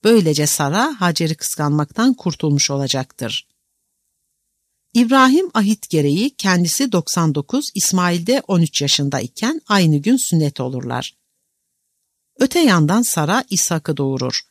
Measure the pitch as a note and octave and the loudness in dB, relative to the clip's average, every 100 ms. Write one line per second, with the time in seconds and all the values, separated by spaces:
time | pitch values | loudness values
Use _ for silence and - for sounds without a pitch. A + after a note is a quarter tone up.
0 | G#3+ A3+ D#3+ D3+ D3 - C#3+ F#3 C#4+ B3+ | 6 4 4 0 -2 -2 -2 -2 -2 -2
1 | F3+ D3+ D#3+ D#3+ - - D3 D3+ D3 - | -2 -2 -4 -4 -8 -4 -2 0 -2 0
2 | B3 B3 F3+ - D#3 C#3+ - C#3 C#3 C3+ | 0 0 -6 -4 -2 0 0 -2 -4 -4
3 | C3 - A2+ - _ _ _ _ _ _ | -6 -10 -8 -8 _ _ _ _ _ _
4 | _ _ _ _ _ _ _ _ _ A#3 | _ _ _ _ _ _ _ _ _ 0
5 | A#3 C4+ C4 D4+ F#4 A3 G3+ G#3+ - D#3 | 4 4 6 4 2 0 0 -2 -2 0
6 | C#3+ D#3+ C4+ - G3 F3+ E3+ - C4+ F#3 | 2 2 -2 -2 0 0 0 -2 0 0
7 | - F3+ D#3+ D3 C#3+ C4 - G3 - F#3 | -2 0 0 0 -2 -4 -4 -4 -2 0
8 | F3+ F3 F3 C4 - F#3 D#3+ - C#3+ - | 0 -2 0 -2 0 0 2 0 -2 -2
9 | C#3 C3+ A#2+ - A3+ D#4+ - G3+ E3 D3 | -2 -4 -8 -6 -4 -4 0 2 4 2
10 | E3 B3+ - E3 D3 C#3+ B2+ C3 A#2 B2 | 2 0 0 0 0 -4 -8 -6 -6 -8
11 | - _ _ _ _ _ _ _ _ _ | -10 _ _ _ _ _ _ _ _ _
12 | _ _ _ - C4 F4 D4+ F3 D3+ G#3 | _ _ _ -2 0 2 4 4 4 2
13 | A#3 - D3+ F#3+ - F#3 - D#3+ - D3 | 0 -2 0 -2 -2 -4 -2 -4 -4 -4
14 | C3+ C3+ B2+ - _ | -4 -4 -4 -6 _